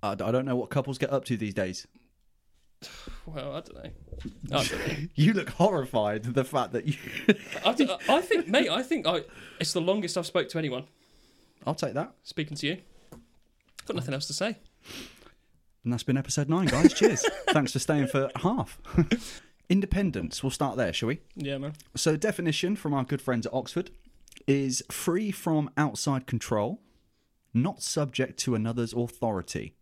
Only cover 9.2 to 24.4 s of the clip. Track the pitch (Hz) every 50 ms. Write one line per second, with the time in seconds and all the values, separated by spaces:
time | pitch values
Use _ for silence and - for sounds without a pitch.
9.2 | - - - - - - - - 160 151 - 180 165 175 190 214 196 170 - 180
10.2 | 170 156 - 180 165 175 - 165 156 147 123 127 143 - _ _ _ _ _ _
11.2 | _ _ _ _ _ _ _ _ - - 156 - - 139 110 135 165 247 - _
12.2 | _ - - - 156 151 147 139 - 139 170 185 - - - - - - - -
13.2 | - _ _ - _ _ _ _ _ _ _ - - - 220 180 131 131 139 135
14.2 | 147 - 147 - 185 220 226 - - - _ _ _ - - - - - - -
15.2 | - - - _ _ _ _ _ _ _ _ _ _ 117 123 117 - - 131 135
16.2 | 135 - - - 147 135 160 175 190 151 - 127 165 - - - 403 427 208 -
17.2 | - 440 - - - - 349 156 139 123 - 139 - - 156 147 139 123 - 143
18.2 | 135 135 - - - 180 226 269 254 - - - - - - - 165 - - 240
19.2 | - - - - - - _ _ _ _ 175 196 196 196 - 180 202 185 131 101
20.2 | 85 80 - - - 135 131 - 147 139 104 117 123 92 - - - 113 143 160
21.2 | - _ - - 151 139 139 135 139 143 151 - - - _ - - 165 160 151
22.2 | 151 220 - - 175 165 151 - - 175 208 208 - 156 143 139 131 - 143 139
23.2 | - - 127 117 110 - - 131 127 - - 175 180 - - - - - _ -
24.2 | - - - -